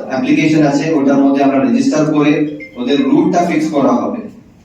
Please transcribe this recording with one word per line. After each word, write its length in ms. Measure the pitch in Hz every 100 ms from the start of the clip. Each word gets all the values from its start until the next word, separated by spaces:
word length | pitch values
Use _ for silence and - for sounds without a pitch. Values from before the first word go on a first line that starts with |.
| -
অ্যাপ্লিকেশন 540 | 131 139 147 156 156
আছে, 300 | 143 139 160
ওটার 260 | 147 139 139
মধ্যে 260 | 139 139
আমরা 180 | 135 135
রেজিস্টার 520 | 123 117 139 151 151
করে 440 | 151 151 156 151 - - 120
ওদের 280 | 123 139
রুটটা 420 | 131 165 180 175 -
ফিক্স 180 | 151 -
করা 180 | 143 123
হবে। 320 | - - 117 - - - -